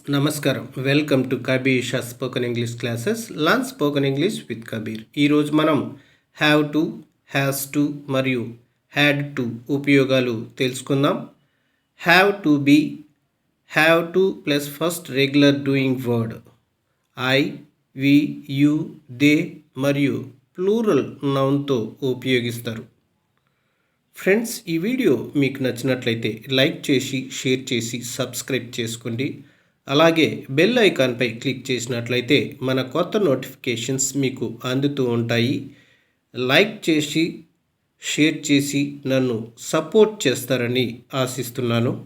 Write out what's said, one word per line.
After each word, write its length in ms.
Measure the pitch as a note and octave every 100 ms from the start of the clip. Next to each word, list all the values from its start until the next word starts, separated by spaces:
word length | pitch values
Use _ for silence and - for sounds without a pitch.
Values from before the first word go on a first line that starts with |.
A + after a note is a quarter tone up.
| - C#3
నమస్కారం. 480 | C#3+ - C#3+ A#2 - - C3
Welcome 340 | C#3+ D3 C3+ B2
to 40 | B2 A2+
కబీర్ 380 | C3 C3 B2+ A#2
షా 100 | B2+ A2+
స్పోకెన్ 360 | - B2+ B2+ B2
ఇంగ్లీష్ 260 | A#2+ A#2 A#2
క్లాసెస్. 400 | B2 A#2 G3+ A#3 - - D#3
Learn 160 | A3+ C4
spoken 340 | - D3 C#3+ C#3
English 280 | C3+ F3 A3 -
with 160 | A2+ -
కబీర్. 320 | A2+ A2 A2 - D3
ఈరోజు 280 | D3 D3 D3 D3+
మనం 200 | D#3 D3 A2+ - _ _ _ -
have 220 | D3+ D3+ D3
to, 80 | D3+ F3 - - _ - C#3+
has 240 | C#3 C3+ - D3
to 80 | C#3+ D3 - C3
మరియు 280 | C3+ B2+ A2+ A#2 _ _ _ C#3+
had 240 | D3 C#3+ C#3+ -
to 80 | A#2 A#2 - C#3
ఉపయోగాలు 580 | C#3+ C#3 B2+ C3 B2 A2 A2+ -
తెలుసుకుందాం. 580 | C3 - - C#3 C#3+ A3+ - _ _ _ _ _ _ - F3
Have 220 | F3 G3+ G3 D#3
to 80 | D3 C#3
be, 100 | D3 - - - _ _ _ _ _ - D#3
have 240 | D#3 E3 E3+ F3
to 80 | F#3+ - -
ప్లస్ 240 | C#3+ C#3+ -
ఫస్ట్ 320 | E3 E3+ - C3
రెగ్యులర్ 380 | C#3 C#3+ C#3+ C3+ C3+
డూయింగ్ 340 | C3+ C3 B2 A#2+
వర్డ్ 260 | A#2 A2 - - _ _ _ _ _ _ - B2+
I, 80 | C3+ E3+ - - _ _ C3+
we, 120 | C#3 C#3+ D3+ C#3+ - C#3
you, 160 | D3 D#3 - - - A#2+
they 140 | C#3+ D3+ F3 - _ - C#3
మరియు 300 | C#3+ C#3 A#2 - - _ -
ప్లూరల్ 500 | F#3 A3+ G#3+ C#3+ A2 A#2 C#3 C#3
నౌన్‌తో 440 | C3+ C#3+ C#3 B2+ A2+ - C3+
ఉపయోగిస్తారు. 720 | B2 C3 B2+ A#2+ A#2 A#2 A2 - _ _ _ _ _ _ _ _ _ _ _ _ -
ఫ్రెండ్స్, 340 | - G#3 A3+ - -
ఈ 0 | E3
వీడియో 300 | G3 B3+ G#3+ B2+ - D3
మీకు 180 | C3+ C3 B2+
నచ్చినట్లయితే 640 | A#2+ C3+ B2+ A#2+ A2+ A#2 G#2 - C3
లైక్ 180 | D3+ E3+ -
చేసి, 320 | C3 - C3 - -
షేర్ 240 | C3 C3 -
చేసి, 280 | A#2+ A#2 A#2+ A#2 -
సబ్స్క్రైబ్ 520 | A#2+ - - B2+ A#2 -
చేసుకోండి. 500 | A2+ - B2 A#2 C#3+ - - _ _ _ -
అలాగే 340 | C#3 E3 D#3+ B2 A2 - C#3
బెల్ 220 | F#3 B3 G3+
ఐకాన్పై 400 | D3 C3 A#2+ B2 A#2
క్లిక్ 220 | C#3 C3+ -
చేసినట్లయితే 680 | B2 A#2 A#2+ A#2+ B2 B2 C#3+ - - B2+
మన 140 | C3 B2+ D#3
కొత్త 260 | F3 G#3+ F#3
నోటిఫికేషన్స్ 800 | C3 - - C3 A#2 - C3 - D3
మీకు 360 | C3 A#2+ A2+ A2+ B2+
అందుతూ 340 | C3 C#3+ C#3+ B2 A#2
ఉంటాయి. 400 | A#2+ A#2 A#2+ - - - _ _ _ _ _ A#2 B2+
లైక్ 240 | D3 G#3+ - -
చేసి, 340 | D#3 C#3+ D#3+ E3 - - _ _ _ _ _ -
షేర్ 260 | - D3+ D3 -
చేసి 340 | C#3+ C#3 C#3 C#3+ - C3
నన్ను 260 | C3 B2+ A2+ A2+ - -
సపోర్ట్ 560 | D#3+ D#3 A3 G#3+ G#3+ C#3
చేస్తారని 580 | A#2+ - B2+ A#2+ B2+ A#2 - - C#3
ఆశిస్తున్నాను. 720 | B2+ C3+ A#2+ - A#2+ A#2 A#2+ -